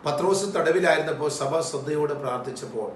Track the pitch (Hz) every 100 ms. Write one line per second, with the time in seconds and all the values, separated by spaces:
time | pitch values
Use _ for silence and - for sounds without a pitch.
0 | 147 147 180 190 202 180 156 180 175 156
1 | 147 139 151 - 139 160 156 139 135 151
2 | 147 143 127 123 135 117 107 113 107